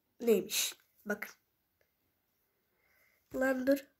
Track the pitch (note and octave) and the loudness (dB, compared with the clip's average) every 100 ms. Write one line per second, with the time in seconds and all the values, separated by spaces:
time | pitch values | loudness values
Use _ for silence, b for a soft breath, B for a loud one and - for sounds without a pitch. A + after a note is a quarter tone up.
0 | _ - A#3+ G3+ - - - - _ _ | _ -6 2 2 2 -2 -4 -6 _ _
1 | G#3 G#3 - - _ _ _ _ _ _ | -8 -8 -8 -16 _ _ _ _ _ _
2 | _ _ _ _ _ _ _ _ _ _ | _ _ _ _ _ _ _ _ _ _
3 | _ _ _ C4 C4 C4 B3+ C#4 - _ | _ _ _ -2 0 0 2 2 0 _